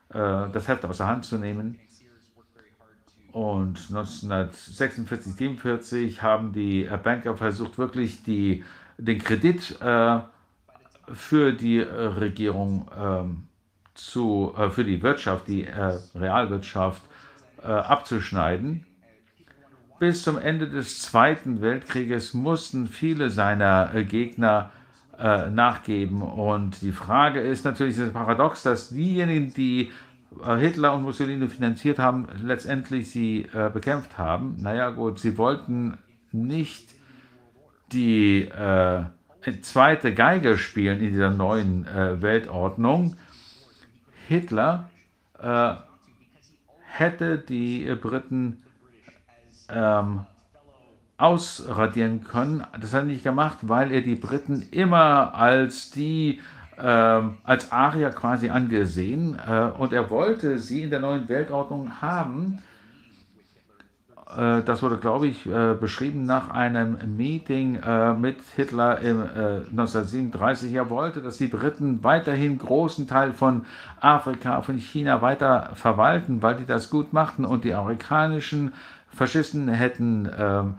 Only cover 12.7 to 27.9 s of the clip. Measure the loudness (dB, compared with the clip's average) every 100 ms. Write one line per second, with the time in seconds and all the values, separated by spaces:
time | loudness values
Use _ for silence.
12.7 | -4 -6 -6 -4 -2 -4 -8 -12 _ _
13.7 | _ _ -20 -8 -2 0 0 0 0 -2
14.7 | 0 0 0 0 0 -2 -4 -4 -6 -6
15.7 | -4 -4 -4 -8 -6 -2 0 0 -4 -6
16.7 | -2 -2 -2 -12 -20 -20 -20 _ -14 -4
17.7 | -2 2 0 0 -4 -2 0 0 0 -4
18.7 | -6 -10 _ _ _ _ _ _ _ _
19.7 | _ _ _ 0 0 -2 -2 -2 -2 -2
20.7 | -6 -8 -10 2 6 6 4 -2 -2 0
21.7 | -2 -4 -6 -2 -4 -4 -4 0 -2 -2
22.7 | -6 -6 -4 -2 0 0 0 0 2 4
23.7 | 4 4 0 -2 -2 -2 0 2 2 0
24.7 | -10 _ _ _ -4 2 2 2 2 4
25.7 | 2 -2 -2 -2 -2 -4 -2 -2 0 -2
26.7 | -4 -6 -6 0 2 4 2 -2 -2 -4
27.7 | -2 -2